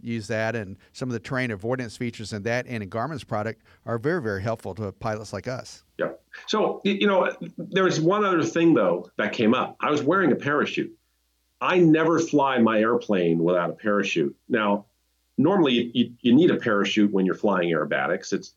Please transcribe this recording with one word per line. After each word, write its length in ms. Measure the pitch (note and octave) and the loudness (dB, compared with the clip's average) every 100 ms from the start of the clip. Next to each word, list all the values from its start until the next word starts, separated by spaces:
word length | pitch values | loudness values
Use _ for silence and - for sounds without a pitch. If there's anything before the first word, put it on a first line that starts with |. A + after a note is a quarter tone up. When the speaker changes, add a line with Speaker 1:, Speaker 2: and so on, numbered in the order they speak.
Speaker 1:
use 240 | A#2 A#2 G2+ | -8 -8 -4
that, 280 | A2 A2 A#2 | -2 -2 -4
and 220 | F#2+ G2 _ | -8 -14 _
some 160 | - B2+ | -10 -6
of 40 | |
the 60 | A#2 | -6
terrain 320 | - B2+ B2 | -6 -6 -4
avoidance 440 | G2+ A2+ B2+ A#2 - | -6 -4 -6 -6 -8
features 380 | A#2+ - G#2 | -8 -8 -10
in 80 | G#2+ | -6
that 220 | G2 B2 B2 | -4 -4 -4
and 160 | A#2 | -10
in 80 | F#2+ | -8
Garmin's 360 | A2+ C3 D3 - | -6 -6 -8 -8
product 360 | G#2+ A2 - _ _ - | -6 -6 -8 _ _ -8
are 140 | A2+ | -4
very, 220 | C#3 F3 | -2 -2
very 200 | A2+ G2 | -4 -4
helpful 320 | A2 A2+ - F#2 | -4 -6 -8 -8
to 180 | G2+ | -10
pilots 380 | - A2+ G#2+ G#2+ | -8 -8 -8 -8
like 160 | G2 B2 | -10 -8
us. 360 | B2+ - - _ - | -10 -14 -20 _ -6
Speaker 2:
Yeah. 120 | - - _ - - | -6 -6 _ -16 -4
So, 360 | G#3+ F3+ - G3 | -2 -2 -2 -2
y-, 60 | |
you 160 | G3+ G3+ | 0 2
know, 220 | F#3+ F3+ - E3+ - | 2 0 -4 -14 -12
there's 420 | D#3+ F3+ F#3 D3 | -4 0 2 2
one 240 | D#3+ G#3 | 2 2
other 200 | G3 E3+ | 2 0
thing, 300 | - E3+ E3 | 0 2 4
though, 380 | C3 F#2 F2 - - | 4 4 0 -4 -4
that 160 | G#2 | -4
came 200 | - A2 | 0 2
up. 220 | B2 - - | 2 -2 -4
I 100 | C3 | -2
was 100 | D3 | 0
wearing 300 | C#3 F#3+ D#3+ | 2 2 2
a 40 | A2 | 0
parachute. 580 | C#3+ D3 - - - - _ _ _ _ _ - | 0 -2 -2 -4 -8 -12 _ _ _ _ _ -6
I 200 | C3 F3+ | 0 4
never 400 | E3 D#3 D#3+ D#3+ | 6 6 4 2
fly 400 | - C#3+ C3+ B2+ | 2 2 2 2
my 200 | A2+ A2 | 4 4
airplane 600 | A2 A#2 - F#2+ E2+ E2 | 2 0 0 0 2 2
without 320 | E2+ F2+ E2 | 2 2 0
a 20 | |
parachute. 600 | - G#2+ G2+ G2+ - - - - | -4 0 0 0 -2 -2 -4 -4
Now, 380 | A#2+ G#2 G#2 - _ _ _ _ - | -2 0 -2 -6 _ _ _ _ 0
normally 500 | D3+ G3+ C#3+ A#2+ - | 2 4 2 2 0
you, 220 | B2+ A2+ - | -2 -2 0
you 140 | B2 C3 | 4 6
need 160 | F3 | 6
a 60 | - | 4
parachute 540 | A#2+ G2+ G2+ G#2+ G#2 | 0 0 0 2 2
when 140 | G2 F#2+ | 2 0
you're 80 | |
flying 380 | E2+ G#2+ F#2 F2 | 0 0 0 0
aerobatics. 600 | D#2 D2+ D2 C#2 F#2+ - | 0 -2 -2 -2 -4 -4
It's, 220 | F#2 - | -6 -8